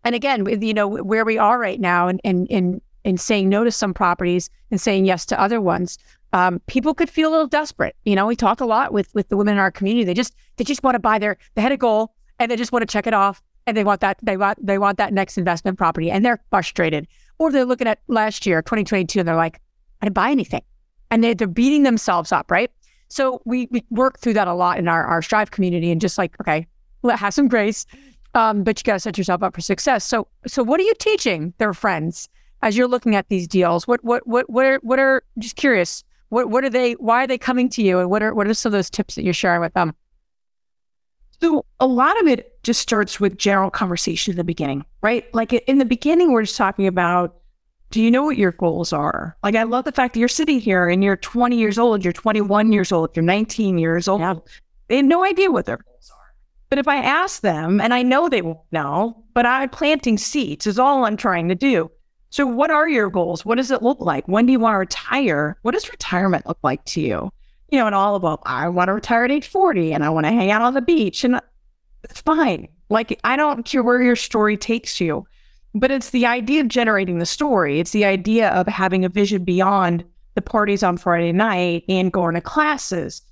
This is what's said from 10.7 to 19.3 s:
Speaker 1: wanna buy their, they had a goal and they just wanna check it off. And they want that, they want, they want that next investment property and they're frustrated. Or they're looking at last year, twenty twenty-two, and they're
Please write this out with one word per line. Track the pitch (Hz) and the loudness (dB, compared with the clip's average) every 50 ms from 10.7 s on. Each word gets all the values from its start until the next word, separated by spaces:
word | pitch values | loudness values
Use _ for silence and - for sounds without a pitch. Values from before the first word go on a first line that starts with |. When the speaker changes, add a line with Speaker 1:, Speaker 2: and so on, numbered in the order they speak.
| 285 - | -4 0
Speaker 1:
wanna | - 269 247 | 0 0 0
buy | 233 - 226 214 214 | 2 0 0 0 0
their, | 208 208 185 _ _ _ _ | 0 -4 -6 _ _ _ _
they | 226 | -2
had | 214 262 | 0 0
a | 277 | 0
goal | - 254 233 214 214 220 220 _ _ _ _ _ _ | 0 0 0 2 0 0 -4 _ _ _ _ _ _
and | 240 233 | -2 -2
they | 247 | -2
just | 226 240 220 | -4 -4 -2
wanna | 247 240 226 | -2 -2 -2
check | 220 - 208 196 | 0 -2 -2 -2
it | 233 220 | 0 2
off. | 202 196 202 190 - _ _ _ _ _ | 2 2 2 0 -4 _ _ _ _ _
And | - 208 | -4 -2
they | 220 202 | 0 2
want | 208 202 190 | 0 0 2
that, | - 196 202 _ - | 0 -2 -2 _ -4
they | 214 196 | -4 -2
want, | 185 202 196 202 - 269 | 0 0 0 -2 -2 -2
they | 202 196 196 | -2 0 2
want | 202 202 202 | 2 0 0
that | - 208 - 202 | 0 -2 0 0
next | 196 190 190 - | -2 -2 -2 -4
investment | - 175 180 175 165 - 196 185 | -2 -2 0 -2 0 -2 -4 -2
property | - 185 165 165 - 160 170 | 0 0 0 0 0 -2 0
and | - 196 220 | 0 2 2
they're | 247 240 226 _ - | 2 0 0 _ -2
frustrated. | - 196 170 - - - 175 160 156 147 160 - _ _ _ _ _ | -2 -2 -2 -2 -2 -2 0 0 0 -4 -6 -8 _ _ _ _ _
Or | _ 320 320 | _ 0 2
they're | 277 277 254 | 2 2 2
looking | 247 254 240 254 | 2 0 0 0
at | 226 220 _ _ | -2 -2 _ _
last | - 233 226 214 220 214 - - | -2 0 0 0 0 -2 -4 -2
year, | 202 170 160 160 | 0 0 0 0
twenty | - 233 220 196 | 0 -2 -2 0
twenty-two, | - 220 190 180 170 - 202 | 0 0 -2 -2 0 0 -2
and | 175 | 0
they're | 170 | 2